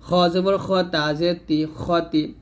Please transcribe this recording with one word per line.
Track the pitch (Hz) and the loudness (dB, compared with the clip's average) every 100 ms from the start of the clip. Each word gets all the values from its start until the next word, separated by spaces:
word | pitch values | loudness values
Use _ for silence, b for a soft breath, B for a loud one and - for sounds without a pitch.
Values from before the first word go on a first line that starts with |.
| - | 0
খ | 180 180 | 2 4
জবর | 180 190 196 | 2 2 0
খ, | 147 190 180 | 0 0 0
তা | 160 151 | 0 -2
জের | 147 170 175 - | 0 0 -2 -2
তি, | 156 156 - | -2 -2 -6
খতি। | - 170 165 156 147 - | -2 -2 0 -2 -2 -8